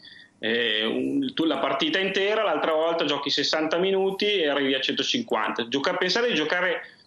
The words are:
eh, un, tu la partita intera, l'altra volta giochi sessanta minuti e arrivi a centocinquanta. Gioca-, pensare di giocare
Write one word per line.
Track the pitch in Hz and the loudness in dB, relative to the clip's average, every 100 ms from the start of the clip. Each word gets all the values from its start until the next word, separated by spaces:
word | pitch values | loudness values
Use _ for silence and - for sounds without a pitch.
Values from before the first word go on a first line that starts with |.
| - - - - | -20 -20 -20 -8
eh, | 110 117 117 107 110 | -2 0 0 0 0
un, | 127 135 139 131 | 0 0 -2 -2
tu | - 165 | 0 0
la | 139 | 2
partita | 135 135 160 185 | 0 0 0 0
intera, | 196 196 202 220 | 0 0 0 2
l'altra | 202 151 160 | 0 0 2
volta | 156 165 165 151 | 2 2 0 0
giochi | 143 143 | -2 -2
sessanta | 147 139 156 156 170 | -2 0 0 0 2
minuti | 190 190 190 190 208 | 2 2 0 0 0
e | 202 151 | 2 2
arrivi | 143 139 135 | 2 2 0
a | |
centocinquanta. | - 120 131 123 113 113 104 107 117 | 0 -2 -2 -2 0 -2 0 -2 -2
Gioca-, | 139 185 180 | -2 0 0
pensare | 185 220 247 | 0 2 2
di | 156 | 0
giocare | 156 180 180 160 - - | 0 0 0 -2 -8 -20